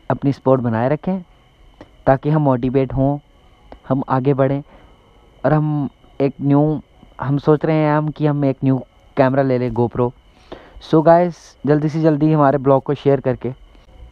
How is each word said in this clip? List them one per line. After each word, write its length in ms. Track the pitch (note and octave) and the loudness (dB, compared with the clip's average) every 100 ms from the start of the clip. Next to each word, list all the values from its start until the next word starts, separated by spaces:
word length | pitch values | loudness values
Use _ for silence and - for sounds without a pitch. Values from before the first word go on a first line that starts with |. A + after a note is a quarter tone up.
| - | -8
अपनी 220 | B2+ C#3 | -4 -2
support 280 | C3 - C3 | -2 0 0
बनाए 280 | A#2+ A2 B2+ | 0 -2 -2
रखें, 340 | D3+ - F#3+ F3 _ _ _ - - - _ - | -2 -4 -8 -10 _ _ _ -20 -20 -20 _ 0
ताकि 240 | C3+ D3 | 0 2
हम 120 | D#3 | 0
motivate 500 | C#3+ B2+ C3 C3+ C3 | 2 0 0 0 -2
हों, 260 | B2 C3+ D3 - _ _ _ - - - | 0 -2 -2 -8 _ _ _ -20 -14 -4
हम 140 | C3 - | -4 -2
आगे 260 | C3 C3 | -2 0
बढ़ें 280 | C3+ C3+ C#3 D3 - - _ _ _ _ _ | 0 0 -2 -8 -20 -20 _ _ _ _ _
और 80 | C3 | -2
हम 360 | D3+ D3+ D3 C#3 _ - - | 0 0 -2 -6 _ -16 -4
एक 140 | C#3 - | -4 -2
न्यू, 400 | C#3 C#3+ D3+ D3+ - _ - - | 0 2 2 -2 -8 _ -20 -10
हम 180 | C3 C#3+ | -4 -2
सोच 260 | - D3+ | 0 0
रहे 120 | D#3+ D#3 | 2 0
हैं 200 | D3+ D3+ | 0 0
हम 120 | D3+ | -2
कि 180 | C#3+ D3+ | -2 -2
हम 180 | D3 | 0
एक 120 | C#3+ C3 | -2 -2
new 180 | C3+ C3 - _ _ - | -2 -2 -4 _ _ -2
camera 260 | C3 C3+ | 0 2
ले 160 | C3+ B2 | 0 0
लें, 120 | B2 | -2
GoPro। 400 | A#2 A#2+ B2 A#2+ - _ _ - - - - - | -2 -4 -2 -4 -4 _ _ -20 -20 -20 -20 -2
So 120 | D#3+ | 2
guys, 540 | D#3 E3+ F3 D#3+ - _ B2+ | 4 4 2 -4 -20 _ -2
जल्दी 220 | D3+ D3+ | 0 0
से 120 | D#3 | 0
जल्दी 300 | D#3+ D3 D#3 | 0 2 2
हमारे 260 | D#3 C#3 C#3 | 2 2 2
ब्लॉग 240 | C3 C3+ | 2 0
को 120 | - | 0
share 260 | C#3+ C#3+ C#3 | -4 0 0
करके 320 | C3 A#2+ A#2 C3 - - - - - | -2 -4 -6 -12 -18 -20 -20 -20 -20